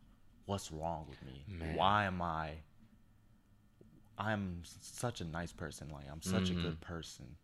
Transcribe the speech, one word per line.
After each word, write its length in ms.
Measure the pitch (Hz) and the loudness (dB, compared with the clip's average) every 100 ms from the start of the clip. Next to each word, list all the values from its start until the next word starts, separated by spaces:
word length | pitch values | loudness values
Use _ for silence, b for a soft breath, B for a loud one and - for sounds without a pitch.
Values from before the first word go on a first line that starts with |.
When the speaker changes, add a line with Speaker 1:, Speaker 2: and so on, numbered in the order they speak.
| - - - - | -20 -20 -20 -8
Speaker 1:
what's 260 | - 98 - | 0 0 0
wrong 360 | 78 82 80 78 | -2 0 -2 -4
with 120 | 67 | -12
me? 200 | 67 67 69 | -12 -12 -8
Speaker 2:
Man. 260 | 87 80 | -4 0
Speaker 1:
Why 300 | 80 95 104 | 6 8 8
am 180 | 98 92 | 6 2
I, 360 | 85 80 78 80 - - - - - - - - - - - - - - - - | 0 0 -2 -6 -12 -20 -20 -20 -20 -20 -20 -20 -20 -20 -20 -20 -20 -20 -12 -2
I'm 420 | 104 104 95 85 | 2 2 2 -2
s-, 160 | 85 - | -8 -12
such 400 | - - 123 - | -12 -2 -2 0
a 40 | |
nice 280 | 85 82 85 | -2 -2 -4
person, 360 | - 76 - 73 | -4 -6 -6 -8
like, 120 | 73 69 | -8 -8
I'm 120 | 78 | -4
such 260 | 90 95 92 | 2 4 4
a 20 | |
Speaker 2:
Mm-hmm. 100 | 90 | 2
Speaker 1:
good 180 | 87 80 | 0 -2
person. 560 | - 85 - - 62 80 | -4 -6 -6 -12 -14 -12